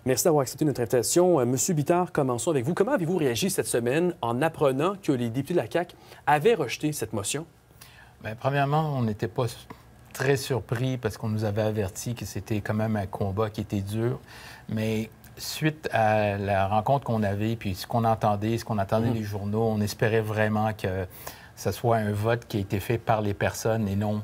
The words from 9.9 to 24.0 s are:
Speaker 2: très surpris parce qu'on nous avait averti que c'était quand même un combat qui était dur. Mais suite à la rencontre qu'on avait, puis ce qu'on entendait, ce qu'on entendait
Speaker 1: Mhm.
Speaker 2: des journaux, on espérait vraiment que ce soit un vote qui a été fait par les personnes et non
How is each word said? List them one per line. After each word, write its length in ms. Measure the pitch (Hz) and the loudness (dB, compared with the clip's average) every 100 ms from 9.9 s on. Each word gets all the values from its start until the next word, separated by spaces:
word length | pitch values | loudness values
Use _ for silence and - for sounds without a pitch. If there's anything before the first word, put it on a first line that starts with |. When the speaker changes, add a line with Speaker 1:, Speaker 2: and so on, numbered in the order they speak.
| - - | -20 -18
Speaker 2:
très 240 | - 131 139 | -4 2 2
surpris 600 | - 123 - 117 131 127 | 2 -4 -2 -2 -2 -2
parce 180 | 110 - | -4 -4
qu'on 120 | 113 | -4
nous 160 | 107 | -2
avait 180 | 107 101 | 0 0
averti 540 | 107 110 92 - 120 120 | 0 0 -2 -4 -8 -6
que 80 | |
c'était 360 | 101 101 95 107 | -8 -8 -4 -4
quand 140 | - | -2
même 220 | 107 110 107 | -2 0 -2
un 100 | 95 | -4
combat 420 | - 101 95 110 | -4 -4 -2 -2
qui 120 | 107 | -2
était 200 | 98 104 | -4 -2
dur. 380 | 98 110 120 135 - - - - - | -2 -2 -2 -2 -10 -20 -18 -18 -8
Mais 400 | 110 110 110 113 - - - | -4 -2 -2 -4 -10 -20 -14
suite 520 | - - 156 151 - | -10 -2 -2 -2 -2
à 440 | 113 110 107 104 101 | 2 4 4 2 0
la 300 | 101 98 98 | 0 2 2
rencontre 380 | 107 107 139 | 2 2 0
qu'on 180 | - 113 | 0 0
avait, 320 | 101 101 107 | 0 0 -2
puis 220 | 113 104 92 | -2 -4 -6
ce 100 | - | -2
qu'on 180 | 120 | 0
entendait, 540 | 113 110 110 104 107 113 | 2 2 2 2 0 -2
ce 60 | |
qu'on 140 | - 107 | -2 -2
entendait 320 | 98 110 120 | 0 2 2
Speaker 1:
Mhm. 40 | |
Speaker 2:
des 80 | 113 | 0
journaux, 400 | 107 101 101 110 | -4 -6 -2 0
on 180 | 113 107 | 0 2
espérait 400 | 104 - 117 113 | 0 0 2 2
vraiment 520 | 107 107 107 107 110 | 0 0 2 2 0
que 340 | 107 101 92 90 - - - - - | -2 -4 -4 -6 -8 -16 -16 -20 -6
ce 160 | - | -4
soit 260 | - 120 113 | -2 2 2
un 140 | 104 | 2
vote 340 | 104 110 120 - | 0 0 0 0
qui 100 | 107 | -4
a 40 | |
été 200 | 98 101 | 0 -2
fait 160 | - 113 | 0 -2
par 240 | - 110 | 2 0
les 140 | 104 | 2
personnes 520 | 98 104 - 117 113 101 | 0 -2 0 0 0 0
et 80 | |
non 280 | 101 | 0